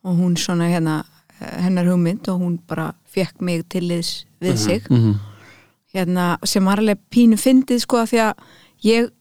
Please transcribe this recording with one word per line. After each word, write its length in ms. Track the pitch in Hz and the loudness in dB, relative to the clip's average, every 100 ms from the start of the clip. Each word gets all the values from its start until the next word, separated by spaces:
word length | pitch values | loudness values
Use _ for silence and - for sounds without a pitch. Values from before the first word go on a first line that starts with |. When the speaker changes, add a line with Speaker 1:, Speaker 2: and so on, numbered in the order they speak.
Speaker 1:
og 120 | 190 175 | 0 0
hún 200 | 180 170 | 2 0
svona, 320 | - 175 170 | -2 -2 0
hérna, 340 | 175 160 156 - _ _ _ | 0 -2 -4 -8 _ _ _
eh, 200 | - - | -14 -4
hennar 220 | 180 180 175 | -2 0 2
hugmynd 420 | 180 170 208 - | 2 0 -2 -4
og 120 | 180 | -4
hún 180 | 175 170 _ | -4 -6 _
bara 260 | 160 160 - _ | -8 -8 -10 _
fékk 280 | - 180 - | -4 -4 -6
mig 280 | 180 170 170 | -4 -4 -4
til 140 | 185 | -6
liðs 420 | 175 170 170 - - _ | -4 -4 -6 -10 -16 _
við 120 | 180 | -4
Speaker 2:
Mhm. 40 | 117 | -2
Speaker 1:
sig. 240 | 104 113 - | 0 -2 0
Speaker 3:
Mhm. 300 | 123 113 104 - - - - _ _ _ | 2 2 0 -6 -20 -20 -20 _ _ _
Speaker 1:
Hérna, 420 | 190 175 180 175 170 - | -4 -2 0 0 -2 -2
sem 180 | 202 | 0
var 120 | 190 202 | 2 2
alveg 220 | 220 202 _ | 0 -2 _
pínu 240 | 240 240 | 4 6
fyndið, 460 | 214 262 262 262 240 | 6 4 4 4 -2
sko, 160 | - 240 | 0 -2
af 80 | 226 | 0
því 60 | 233 | 0
að 160 | 220 - - - _ _ | 0 -4 -18 -20 _ _
ég 260 | 214 226 240 _ | 2 2 0 _